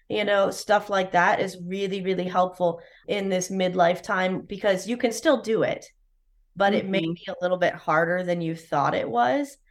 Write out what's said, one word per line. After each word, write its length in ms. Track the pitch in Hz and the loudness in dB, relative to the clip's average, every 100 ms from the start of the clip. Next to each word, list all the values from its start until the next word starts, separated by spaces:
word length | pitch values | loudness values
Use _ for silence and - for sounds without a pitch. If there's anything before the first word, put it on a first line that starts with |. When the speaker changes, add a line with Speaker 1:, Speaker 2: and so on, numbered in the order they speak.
| - | -6
Speaker 1:
you 160 | 214 | -2
know, 280 | 208 202 196 | 2 2 2
stuff 380 | - - 208 202 | 0 0 0 2
like 200 | 196 190 | -2 0
that 260 | 175 180 - | 2 4 2
is 180 | 196 185 175 | -2 -6 -8
really, 360 | 196 196 196 | -6 -4 -4
really 240 | 185 185 185 | -2 -2 0
helpful 540 | 185 185 - 180 170 - - - | 0 0 2 -2 -2 -10 -16 -6
in 220 | 202 196 | -4 -2
this 200 | 185 180 | -2 -2
midlife 540 | 190 185 180 170 180 | -2 0 4 2 2
time 380 | - 196 185 185 | -2 -2 0 -2
because 460 | - 202 214 190 196 | -6 -4 0 0 -2
you 100 | 233 | -2
can 140 | 240 | -2
still 300 | 220 320 269 | 0 2 2
do 220 | - 214 | 2 0
it, 240 | 131 - - _ _ _ _ _ _ - | 0 -2 -10 _ _ _ _ _ _ 0
but 200 | 196 214 | 2 2
it 120 | 196 | 0
may 140 | 185 | -2
Speaker 2:
Mm-hmm. 120 | 165 | -2
Speaker 1:
be 120 | 170 - | -6 -8
a 120 | 180 | -4
little 160 | 180 180 | -2 2
bit 160 | 175 | 0
harder 480 | - - 156 170 185 | 0 0 2 2 0
than 200 | 180 175 | -2 -2
you 140 | 165 165 | -2 -6
thought 380 | - 143 139 | -4 0 0
it 160 | - - | 0 -2
was. 480 | 240 240 269 277 - _ | 0 2 0 -2 -10 _